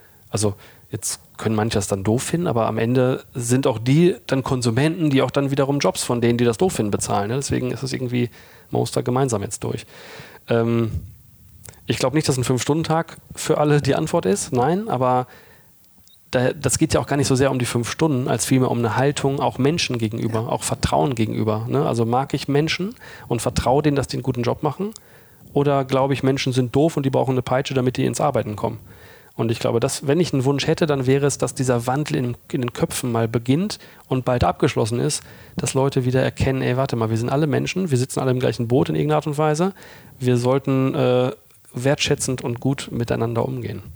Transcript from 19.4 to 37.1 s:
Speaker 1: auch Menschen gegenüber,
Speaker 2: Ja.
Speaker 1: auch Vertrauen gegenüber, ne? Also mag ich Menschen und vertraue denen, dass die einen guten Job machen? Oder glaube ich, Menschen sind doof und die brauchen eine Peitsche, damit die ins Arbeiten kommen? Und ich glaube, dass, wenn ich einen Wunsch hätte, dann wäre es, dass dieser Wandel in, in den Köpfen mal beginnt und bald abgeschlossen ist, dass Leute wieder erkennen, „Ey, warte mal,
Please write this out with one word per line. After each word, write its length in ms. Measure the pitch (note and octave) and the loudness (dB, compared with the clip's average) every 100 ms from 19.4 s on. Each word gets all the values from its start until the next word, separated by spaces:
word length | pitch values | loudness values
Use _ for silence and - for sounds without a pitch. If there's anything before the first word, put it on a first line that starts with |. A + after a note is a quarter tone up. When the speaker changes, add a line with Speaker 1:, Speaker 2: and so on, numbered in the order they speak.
Speaker 1:
auch 180 | B2+ - | -2 0
Menschen 400 | C3+ E3 - B2 | 0 0 -2 -2
gegenüber, 440 | A2 A2+ A#2+ A2 | -2 -2 -2 -2
Speaker 2:
Ja. 60 | A2 | -2
Speaker 1:
auch 140 | - | -4
Vertrauen 520 | - - - C#3 D#3 | -4 -2 0 2 2
gegenüber, 520 | A#2 A2+ A#2+ A2 G#2+ A#2+ | 0 -2 0 0 -2 -2
ne? 180 | B2+ D#3 | 0 0
Also 180 | A#2 | 0
mag 300 | A2+ B2 C#3 | 0 0 0
ich 140 | C#3+ - | -4 0
Menschen 460 | C#3 D#3 - F#3+ - - - - | 0 0 -2 -6 -10 -18 -14 -6
und 140 | B2 | -4
vertraue 400 | B2+ - B2 C#3 | -2 0 2 2
denen, 140 | D3+ C#3 | 2 0
dass 120 | A#2+ | -2
die 80 | C3 | -4
einen 60 | |
guten 200 | B2+ A#2+ | -4 -2
Job 200 | A#2+ B2 | -2 -2
machen? 300 | D3 C3+ G#3 A3 - - - - - | -4 -4 -8 -10 -20 -20 -20 -20 -4
Oder 320 | C#3+ C#3+ C#3 | 0 2 2
glaube 300 | C3 C3+ C#3 | 2 2 2
ich, 80 | B2+ | 2
Menschen 300 | C3 C#3 C3+ | 0 0 0
sind 220 | B2 B2 | 0 2
doof 220 | C#3 D#3+ D#3 | 2 2 2
und 80 | |
die 60 | C3+ | 0
brauchen 220 | B2+ B2+ | 2 2
eine 100 | B2+ | 0
Peitsche, 320 | - B2+ - | 0 -2 0
damit 220 | C3+ B2+ B2+ | 0 0 0
die 80 | |
ins 160 | C3 A#2+ | 0 0
Arbeiten 360 | D3 B2 G#2 G2+ | 0 0 -2 -4
kommen? 220 | A2 A2+ - - - - - - | -4 -6 -14 -20 -20 -20 -12 -4
Und 140 | A#2 | -2
ich 80 | A2+ | 0
glaube, 220 | A#2+ A2+ | 0 0
dass, 260 | C3 - C#3 | 0 -2 0
wenn 120 | D#3+ | 2
ich 140 | E3+ | 2
einen 120 | C#3 | 0
Wunsch 220 | B2+ C#3 - | 0 0 0
hätte, 200 | D#3+ D#3+ | 0 0
dann 200 | C#3 B2+ | 2 2
wäre 200 | C#3 C#3+ | 2 2
es, 100 | - | 0
dass 180 | C3+ | -4
dieser 320 | - C3 A#2+ A#2+ | -2 0 0 0
Wandel 300 | C#3 D3 D3+ | -2 -2 -2
in, 200 | B2 A#2+ - | -2 -6 -6
in 120 | D3+ | -4
den 100 | A#2+ | -4
Köpfen 400 | - E3+ - B2+ | -2 -2 -2 -2
mal 160 | A#2 A2+ | 0 2
beginnt 500 | A#2 A#2+ C#3+ G#3 - - - - | 0 2 0 0 -6 -16 -16 -4
und 160 | B2+ | -2
bald 200 | B2+ B2 | 0 2
abgeschlossen 540 | F3+ F3+ D3+ C3 A2+ A#2+ | 2 2 0 0 0 0
ist, 240 | D3 - - - - - | -2 -4 -10 -20 -14 -6
dass 180 | C3+ | -2
Leute 320 | C3+ C3+ C3+ B2 | 0 0 0 0
wieder 160 | B2+ | 2
erkennen, 400 | C3 - C#3 C3 | 0 0 0 0
„Ey, 140 | B2+ B2 | 0 0
warte 180 | C3+ A#2 | 0 0
mal, 140 | A2 | 0